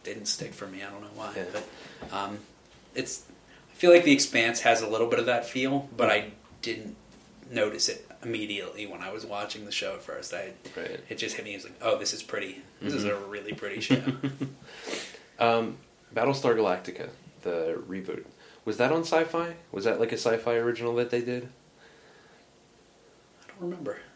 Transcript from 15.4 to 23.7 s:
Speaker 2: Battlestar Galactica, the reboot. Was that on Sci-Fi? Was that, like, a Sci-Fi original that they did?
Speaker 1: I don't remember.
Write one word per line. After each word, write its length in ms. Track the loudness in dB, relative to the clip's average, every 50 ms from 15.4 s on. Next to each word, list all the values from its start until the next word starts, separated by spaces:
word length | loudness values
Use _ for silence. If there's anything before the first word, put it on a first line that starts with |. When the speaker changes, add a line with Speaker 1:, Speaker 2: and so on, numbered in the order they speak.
| 4 4 4 4 2 -2 -6 -10 -16 -20 -20 -20 -20 -8 -2
Speaker 2:
Battlestar 400 | 0 2 2 2 2 2 2 4
Galactica, 540 | 4 4 2 2 0 -4 -10 -10 -10 -12 -12 -12 -18 -20 -20 -20 -8
the 400 | -6 -4 -2 0 0 -2 -2 -4 -6 -6
reboot. 340 | -6 -6 -6 -6 -8 -8 -8 -14 -18 -20 -20 -20 -20 -10 _
Was 120 | -6 0
that 140 | 2 4 4
on 100 | 4 2
Sci-Fi? 540 | 2 2 2 2 2 2 0 -2 -2 -2 -6 -10 -14 -10
Was 120 | -8 0 2
that, 140 | 2 4 4
like, 120 | 2 0
a 60 | 0
Sci-Fi 360 | 0 2 2 2 2 2 2 2
original 400 | 2 2 0 0 0 -2 0 0
that 140 | 0 0 2
they 120 | 0 -2
did? 280 | 0 0 -4 -4 -6 -10 -16 -20 -20 -20 -20 -20 -20 -20 -20 -20 -20 -20 -20 -20 -20 -20 -20 -20 -20 -20 -20 -20 -20 -20 -20 -20 -20 -20 -20 -20 -20 -20 -20 -20 -20 -20 -20 -20
Speaker 1:
I 60 | -20 -20 -14 -8
don't 100 | -8
remember. 280 | -8